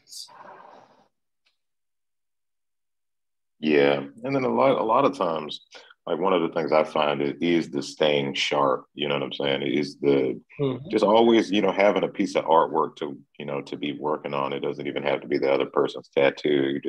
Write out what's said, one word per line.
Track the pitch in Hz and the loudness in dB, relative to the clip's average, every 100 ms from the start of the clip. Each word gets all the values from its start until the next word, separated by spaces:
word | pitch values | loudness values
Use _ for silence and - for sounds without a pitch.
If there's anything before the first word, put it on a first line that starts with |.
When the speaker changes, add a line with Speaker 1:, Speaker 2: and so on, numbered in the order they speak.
Speaker 1:
It's | _ - - - - - - - - _ _ _ _ _ _ _ _ _ _ _ _ _ _ _ _ _ _ _ _ _ _ _ _ _ _ - | _ -20 -18 -20 -20 -20 -20 -20 -20 _ _ _ _ _ _ _ _ _ _ _ _ _ _ _ _ _ _ _ _ _ _ _ _ _ _ -6
Speaker 2:
Yeah. | 78 73 71 69 69 - | 2 4 4 2 -2 -10
And | 135 | -4
then | 139 | -2
a | 123 | -2
lot, | 117 135 - | 2 2 2
a | |
lot | 110 120 | 2 2
of | 135 - | 2 0
times, | 90 78 76 - _ - - _ | -4 -4 -6 -12 _ -20 -20 _
like, | - 82 | -6 -2
one | 95 | 0
of | 90 | 0
the | 80 | 0
things | 85 73 | -2 0
I | 78 | 2
find | 78 78 76 71 | 2 0 0 0
is, | 71 71 | -2 -2
is | 85 82 71 | 0 0 0
the | 69 | -6
staying | 69 - 78 73 69 | -6 0 2 2 0
sharp, | - - 73 69 62 - | -2 -2 0 2 0 -4
you | 69 73 | -8 -4
know | |
what | 71 | -4
I'm | 65 | -4
saying? | 62 69 69 | -4 -2 -2
It | 69 69 | 0 -2
is | 71 - | -2 -2
the, | 71 69 65 - - - | 2 2 0 -4 -10 -6
Speaker 1:
Mm-hmm. | 139 123 - | -4 -4 -2
Speaker 2:
just | 107 | 0
always, | 101 113 117 113 92 | 4 6 6 4 4
you | 101 | 0
know, | 95 | 0
having | 90 101 95 | 4 4 4
a | 85 | 0
piece | - 95 73 | -2 -2 0
of | |
artwork | 78 80 71 78 76 - | 4 4 4 0 -2 -4
to, | 76 69 _ - | -10 -10 _ -14
you | 71 | -8
know, | 69 | -8
to | 67 71 | -6 -8
be | 71 | -6
working | 71 73 76 78 | -6 -4 -4 -4
on. | 69 69 | -4 -4
It | 69 | -4
doesn't | 69 71 71 | -6 -6 -6
even | 67 | -4
have | 69 67 | -2 -2
to | - | -2
be | 71 | -2
the | 67 | 0
other | 67 65 | 0 0
person's | - 67 65 - | 0 -2 -2 -6
tattoo. | 71 69 - 76 71 69 | 2 2 2 0 0 0
It | |
could | 69 | -2